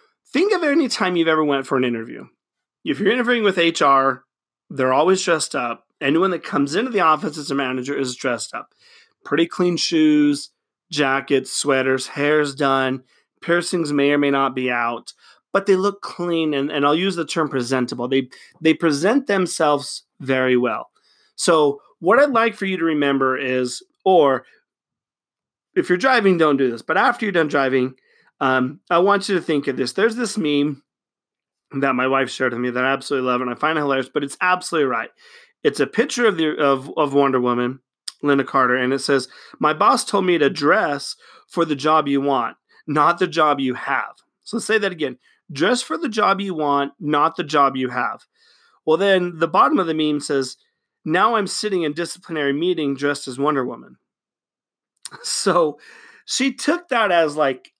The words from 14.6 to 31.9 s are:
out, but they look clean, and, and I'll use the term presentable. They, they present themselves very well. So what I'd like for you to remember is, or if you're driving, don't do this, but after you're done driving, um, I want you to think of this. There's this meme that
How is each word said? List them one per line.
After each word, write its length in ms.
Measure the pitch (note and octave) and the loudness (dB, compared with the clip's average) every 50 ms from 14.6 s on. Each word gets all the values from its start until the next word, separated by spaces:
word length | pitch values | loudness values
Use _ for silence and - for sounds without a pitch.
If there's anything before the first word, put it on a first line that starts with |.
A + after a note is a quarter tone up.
| B2+ B2+ | -4 -2
out, 420 | B2 A#2+ A#2+ A#2 A#2+ A#2 - - - _ _ - - _ _ _ | -2 -2 -2 -2 -4 -6 -10 -16 -20 _ _ -20 -20 _ _ _
but 140 | - G3 G3 | -4 -2 2
they 100 | G3+ F#3+ | 2 2
look 260 | F#3 F#3+ G3+ G3 G3 | 2 2 0 -4 -4
clean, 520 | - - - - F3 F3 E3+ E3 D#3+ D3+ D3 | -10 -14 -10 -6 -4 -2 -2 -2 -2 -2 -2
and, 180 | C#3 C#3 D3 | -2 -2 -2
and 140 | E3 D3 C#3 | -2 0 0
I'll 100 | D3 D3 | 2 2
use 220 | E3 F#3 G3 F3 E3+ | 2 0 -2 -2 -4
the 80 | D#3+ | -6
term 240 | - - E3+ D#3 C#3 | -4 -2 -2 -2 -2
presentable. 580 | - C3 B2 A#2+ C3+ C3 B2 A#2+ - B2 A#2+ B2 | -2 -4 -4 -2 -2 -2 -2 -2 -4 -6 -4 -2
They, 220 | C3+ C3+ C3+ B2+ - - - - _ _ | -2 -2 -2 -4 -8 -20 -20 -20 _ _
they 120 | D#3 D#3+ D#3 | 0 0 2
present 540 | - - E3 D3 C#3 D#3 G3 A#3 C#4 C4 - | 2 2 0 0 0 0 0 2 0 0 0
themselves 760 | G3+ F#3+ F#3 D#3+ - - E3 D3 D3 C#3 C#3 - - - - _ _ _ | 0 0 0 -2 -2 0 2 2 2 0 -2 -6 -12 -14 -16 _ _ _
very 340 | - B2+ C3+ C3 C3 B2+ B2+ | -4 -2 0 0 2 2 2
well. 340 | B2 B2 A#2+ G#2+ A2+ B2 - _ _ _ _ _ _ _ _ _ | 2 2 0 -4 -6 -10 -14 _ _ _ _ _ _ _ _ _
So 460 | - - - E3+ D#3+ D3+ C#3+ C#3+ - - _ _ _ | -4 0 2 4 4 4 2 0 -2 -8 _ _ _
what 180 | E3 E3+ G#3+ B3+ | 0 2 4 4
I'd 140 | C#4+ D4 | 4 4
like 240 | C4 A3+ A3+ A#3 F#3+ | 2 2 0 0 -2
for 100 | - G3+ | -4 -4
you 120 | F#3+ F#3+ F3 | -4 -4 -2
to 80 | E3 | -2
remember 520 | E3 D#3 D3+ D3 C#3+ C#3 C3+ C3+ C3 C3 - | -2 0 0 2 2 2 2 0 0 -2 -2
is, 460 | C#3 B2+ C3 B2+ B2+ B2+ - - - _ _ _ _ | -4 -4 -2 -2 -2 -4 -6 -10 -14 _ _ _ _
or 400 | F#3 F#3+ F3 D3 C#3 C3+ B2 - _ _ _ _ _ _ _ _ _ _ _ _ _ _ _ _ _ _ _ _ _ _ _ _ _ _ | 4 4 6 6 6 4 0 -2 _ _ _ _ _ _ _ _ _ _ _ _ _ _ _ _ _ _ _ _ _ _ _ _ _ _
if 140 | F#3+ D#3 - | -4 0 0
you're 80 | F3+ F3+ | 0 2
driving, 400 | A#3 C4+ C4 A#3+ G#3 G3 F#3 E3 | 2 2 2 4 4 4 4 4
don't 200 | D#3+ D3+ C#3+ C3+ | 4 4 4 2
do 140 | C#3 B2 | 2 0
this, 100 | A#2 A2+ | 0 -4
but 160 | - - E3+ F#3 | -4 -2 0 2
after 280 | A3 C4+ A#3 A#3+ A#3+ | 2 2 0 0 -4
you're 80 | G#3 F#3+ | -2 0
done 160 | F3 D#3+ D3 | 0 0 2
driving, 460 | C#3+ D3 C3+ C3 C3 C3 B2+ C3 B2+ - _ _ _ _ _ _ _ _ | 0 0 0 2 2 2 0 0 -4 -10 _ _ _ _ _ _ _ _
um, 400 | C#3+ C3 C3 C3 B2+ B2+ C#3 - _ _ | 0 0 2 2 0 -2 -4 -10 _ _
I 100 | F3+ E3+ | 2 4
want 280 | F3+ G3+ G3+ G3 G3 - | 4 4 2 2 0 -2
you 80 | G3 | -2
to 60 | F3 | -2
think 260 | D#3 - D#3+ D3 C#3 D3 | 0 0 -2 0 0 -2
of 80 | B2+ | -2
this. 160 | B2+ C3 A#2+ | -2 -4 -4
There's 240 | - - G3 A#3 A3 | 0 0 0 0 0
this 220 | A#3 B3 G#3 - A3 | -2 -4 -4 -4 -2
meme 440 | F3 D3+ D3 C#3+ C#3+ D3 C#3+ C3+ _ _ _ _ _ _ _ _ _ _ _ _ _ _ _ _ _ _ | -2 0 0 0 0 0 -4 -6 _ _ _ _ _ _ _ _ _ _ _ _ _ _ _ _ _ _
that 220 | - C3+ C#3 C#3 | -6 -2 -2 0